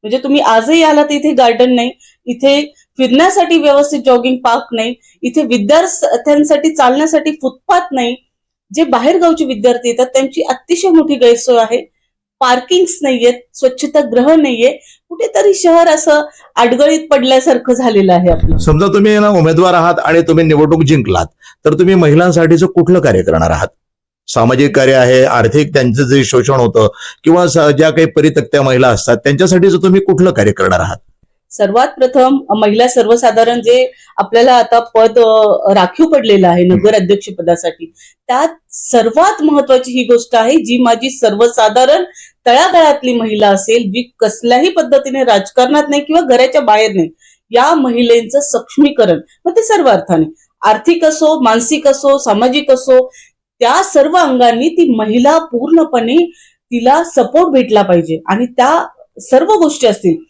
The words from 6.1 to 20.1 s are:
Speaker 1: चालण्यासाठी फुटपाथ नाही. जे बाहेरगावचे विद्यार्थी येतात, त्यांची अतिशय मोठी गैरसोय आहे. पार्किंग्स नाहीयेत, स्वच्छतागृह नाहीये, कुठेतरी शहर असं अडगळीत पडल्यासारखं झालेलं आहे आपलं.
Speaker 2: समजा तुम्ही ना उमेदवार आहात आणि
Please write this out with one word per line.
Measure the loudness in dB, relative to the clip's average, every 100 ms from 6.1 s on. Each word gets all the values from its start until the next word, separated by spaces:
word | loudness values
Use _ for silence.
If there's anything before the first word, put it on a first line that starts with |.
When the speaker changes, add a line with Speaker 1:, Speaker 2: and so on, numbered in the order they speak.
| -4 0 0 0 -2 -2 0
Speaker 1:
चालण्यासाठी | 0 0 0 -2 -2
फुटपाथ | -6 -8 -10 -2 -2 -2
नाही. | -6 -6 -8 _ _ _ _ _
जे | -4
बाहेरगावचे | -2 0 0 0 0 0 -4
विद्यार्थी | -2 -2 0 -4
येतात, | -2 -2
त्यांची | -2 -2 -6
अतिशय | -6 -6 _ -2 2
मोठी | 2 2 0
गैरसोय | 2 2 0 0
आहे. | 0 -4 -8 _ _ _ _ _
पार्किंग्स | -2 -2 -2 -2 -2 -2
नाहीयेत, | -4 0 0 -2 _
स्वच्छतागृह | -4 -4 -2 -2 -2 0 0 2 2
नाहीये, | 0 0 -2 -2 _ _ _
कुठेतरी | -8 -6 0 0
शहर | 2 2 2 2
असं | 0 0 0 -2 _ _ -2
अडगळीत | -2 2 0 0 0
पडल्यासारखं | 0 2 0 2 -2 -2
झालेलं | -2 0 0 2
आहे | 2 2
आपलं. | 0 0 0
Speaker 2:
समजा | 0 0 0
तुम्ही | 2 2 2
ना | 2
उमेदवार | 2 2 2 2
आहात | 2 2 0
आणि | 0